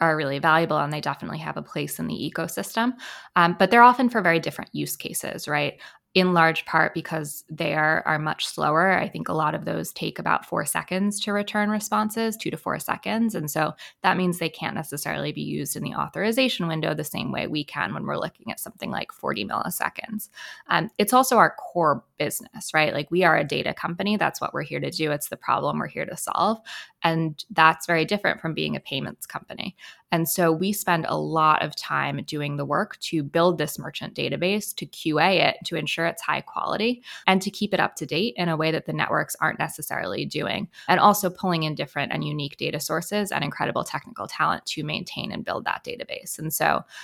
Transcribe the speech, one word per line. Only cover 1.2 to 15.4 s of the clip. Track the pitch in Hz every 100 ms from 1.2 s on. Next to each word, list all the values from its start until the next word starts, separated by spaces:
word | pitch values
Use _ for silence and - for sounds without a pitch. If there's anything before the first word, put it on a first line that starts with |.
| - 170
have | 156 151
a |
place | 147 156 151 -
in | 160
the | 165 143
ecosystem. | - 160 - - - 240 247 - - - 185
Um, | 170 175
but | 190
they're | 233
often | 240 247 247
for | 226
very | 175 165
different | 160 - -
use | 147 143 -
cases, | - - - - -
right? | 147 147 - - - _
In | 185 185
large | 175 160 160 -
part | 160 156
because | 170 - 156 151 - -
they | 156 160
are, | 156 156 156 -
are | 156
much | 156 - -
slower. | - 151 156 190
I | 185 -
think | 160 -
a |
lot | 160 151 156
of |
those | 160 165 160
take | - 165 -
about | 165 - -
four | 165 165
seconds | - - 185 202 202
to | -
return | 202 208 208 208
responses, | 214 208 214 220 226 226 220
two | -
to | -
four | - -
seconds. | - - - 220 226
And | 208 151
so | 156 151 - - _
that | 185 175
means | 185 175
they | 165
can't | - - -
necessarily | 156 147 156 147 147
be |
used | 151